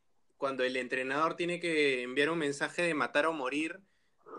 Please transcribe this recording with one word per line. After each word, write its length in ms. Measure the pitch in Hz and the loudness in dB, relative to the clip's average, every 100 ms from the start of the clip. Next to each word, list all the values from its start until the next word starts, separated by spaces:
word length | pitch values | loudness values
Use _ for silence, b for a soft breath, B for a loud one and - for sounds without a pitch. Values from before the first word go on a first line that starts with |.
| _ _ _ - | _ _ _ -6
cuando 280 | 139 131 | -4 0
el 120 | 127 127 | 0 0
entrenador 580 | 123 131 131 139 165 165 | -2 -2 -2 0 0 0
tiene 240 | 170 175 | -2 -2
que 420 | 175 160 143 127 | 0 2 4 2
enviar 280 | 123 131 147 | 0 2 2
un 80 | 165 | 2
mensaje 420 | 143 143 151 - | -2 -2 -4 0
de 140 | 170 | 0
matar 320 | 151 120 147 160 | 2 2 2 2
o 80 | |
morir, 440 | 156 127 143 160 190 _ _ _ _ - | 0 -2 -2 -4 -6 _ _ _ _ -18